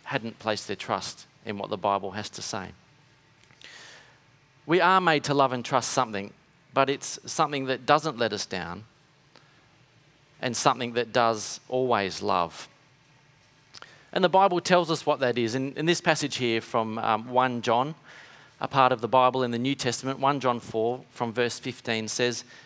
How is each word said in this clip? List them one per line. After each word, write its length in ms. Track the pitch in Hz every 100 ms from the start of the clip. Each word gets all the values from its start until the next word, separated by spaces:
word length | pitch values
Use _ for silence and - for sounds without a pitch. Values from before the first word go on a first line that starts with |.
hadn't 340 | - 139 113 -
placed 300 | 110 107 -
their 80 | 101
trust 500 | - 101 - - - _ -
in 120 | 101
what 120 | 101
the 80 | 104
Bible 340 | 101 101 98
has 180 | 98 104
to 100 | -
say. 260 | - 104 92 87 _ _ _ _ _ _ _ _ - - - - - _ _ _ _ _ -
We 140 | 175
are 200 | 175 190
made 220 | 180 151
to 100 | -
love 200 | 143 135
and 120 | 123 117
trust 260 | 135 117
something, 400 | - 120 104 98 - _ _ _
but 160 | - 135
it's 280 | 139 - - -
something 400 | - 151 143 135
that 200 | 127 127
doesn't 320 | 147 156 120
let 160 | 117
us 120 | 101 -
down 380 | 95 85 90 110 _ _ _ _ - _ _ _ _ _ _ _ _ _ _
and 140 | 127 117
something 380 | - 123 120
that 200 | 117 113
does 460 | 123 117 110 - - -
always 520 | 127 127 113 98 82
love. 460 | 101 92 82 - - _ _ _ _ _ _ _ _ _ _ - - - _
And 120 | -
the 60 | 180
Bible 300 | 185 196 175
tells 320 | - 180 160
us 140 | 156 -
what 160 | 139
that 160 | 127 120
is. 180 | 113 127
In, 180 | 135
in 120 | 139 156
this 160 | 170
passage 340 | - 156 143 -
here 260 | 123 113
from, 380 | - 123 110 110
um, 300 | 110 110 120
one 320 | 123 127 120
John, 340 | 113 117 139 160 - - - - - -
a 60 | -
part 240 | 139 127
of 100 | 123
the 60 | 110
Bible 360 | 131 127 127
in 80 | 123
the 80 | 117
New 160 | 127 139
Testament, 440 | 131 117 131 131
one 200 | 135 143
John 200 | 127 120
four 420 | - 113 113 127 135
from 220 | - 120
verse 260 | 110 120 -
fifteen 480 | 131 117 - 113 110
says, 380 | - 123 117 - -